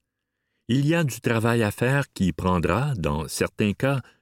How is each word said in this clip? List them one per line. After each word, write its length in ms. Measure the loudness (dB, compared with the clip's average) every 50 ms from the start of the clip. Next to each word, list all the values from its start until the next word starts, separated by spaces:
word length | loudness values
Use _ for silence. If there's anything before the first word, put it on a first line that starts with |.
| _ _ _ _ _ _ _ _ _ _ _ _ _ 0
Il 180 | 0 2 2
y 80 | 2 2
a 100 | 2 0
du 160 | 0 -2 -2
travail 420 | -2 0 0 2 2 2 2 2
à 80 | 2 0
faire 400 | 0 0 0 0 2 0 -2 -4
qui 200 | -4 -2 0 0
prendra, 640 | 0 0 0 0 2 2 2 2 0 0 0 -2 -2
dans 340 | -2 -2 -2 -2 -4 -6 -6
certains 440 | -4 -4 -4 -2 -2 -2 -2 -2
cas, 280 | 0 0 -2 -2 -2 -2 -4 -10 _ _